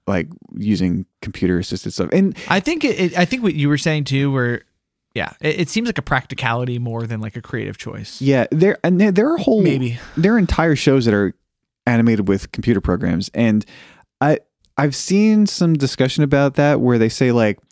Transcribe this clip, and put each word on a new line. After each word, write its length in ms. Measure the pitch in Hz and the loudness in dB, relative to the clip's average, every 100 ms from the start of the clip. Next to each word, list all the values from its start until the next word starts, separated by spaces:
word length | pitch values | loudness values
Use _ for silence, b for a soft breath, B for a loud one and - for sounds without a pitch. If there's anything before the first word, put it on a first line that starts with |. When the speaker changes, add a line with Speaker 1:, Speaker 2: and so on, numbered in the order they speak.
| - | -4
Speaker 1:
like, 200 | 92 80 - - - | -4 -4 -12 -16 -6
using 480 | 104 92 90 92 92 _ | -2 0 0 -2 -6 _
computer 380 | - - 90 87 | -14 -4 -2 0
assisted 320 | - 92 - | -2 -8 -6
stuff. 160 | - 87 | -6 -2
And 240 | 185 196 B B | 0 0 B B
Speaker 2:
I 100 | 190 | -2
think 240 | 285 330 | -2 -2
it, 160 | 269 - | -2 -2
it, 180 | 180 175 | -2 0
I 80 | 175 | -2
think 180 | 254 | -2
what 100 | 214 | -2
you 160 | 151 143 | 0 0
were 80 | 147 | 0
saying 280 | 165 151 139 | -2 -2 -2
too, 260 | 139 139 | -2 0
where, 320 | 135 120 120 - _ _ _ _ | 0 -2 -4 -10 _ _ _ _
yeah, 200 | 117 80 - | -8 -8 -6
it, 220 | 151 - | -4 -4
it 80 | 156 | -4
seems 180 | 226 233 | -4 -4
like 120 | 175 | -6
a 40 | |
practicality 760 | - 131 - - 123 117 123 120 | -4 -4 -4 -6 -4 -4 -4 -4
more 260 | 120 117 113 | -6 -6 -6
than, 160 | 110 | -8
like, 140 | 107 120 | -8 -12
a 60 | |
creative 340 | - 117 101 98 | -10 -8 -8 -10
choice. 420 | - - 107 - | -12 -12 -14 -4
Speaker 1:
Yeah, 260 | 135 131 110 | 0 2 2
there, 300 | 156 190 - | 2 2 2
and 160 | 180 180 | 0 2
there, 120 | 208 | 4
there 200 | 185 269 | 2 2
are 60 | 339 | 0
whole, 240 | 277 220 | 2 2
Speaker 2:
Maybe. 380 | 170 135 123 120 - - | 2 2 -2 -6 -8 0
Speaker 1:
there 160 | 190 | 2
are 60 | 233 | 4
entire 360 | 175 - 165 139 | 2 2 2 2
shows 300 | 147 135 117 | 4 4 4
that 80 | |
are 200 | 101 98 - _ _ _ _ - | 2 2 -4 _ _ _ _ 0
animated 420 | 117 117 107 98 | 2 4 2 2
with 240 | 98 - | -2 -2
computer 300 | - 113 98 | -4 0 2
programs, 480 | - 90 87 82 95 - | 0 0 0 -2 -4 0
and 300 | 117 107 - B B B _ _ | 2 2 -2 B B B _ _
I, 200 | 143 151 - _ _ - | 0 0 -4 _ _ -2
I've 180 | 147 135 | -2 -2
seen 500 | - 196 214 214 202 | 0 2 4 4 2
some 280 | - 170 151 | 2 0 2
discussion 480 | 135 - 131 - | 0 0 0 0
about 320 | 143 143 139 139 | 2 2 2 2
that 260 | 143 147 | 2 2
where 160 | 123 117 | 2 2
they 120 | 113 | 2
say, 220 | - 127 | 2 2
like, 280 | 120 107 98 _ | 2 2 -2 _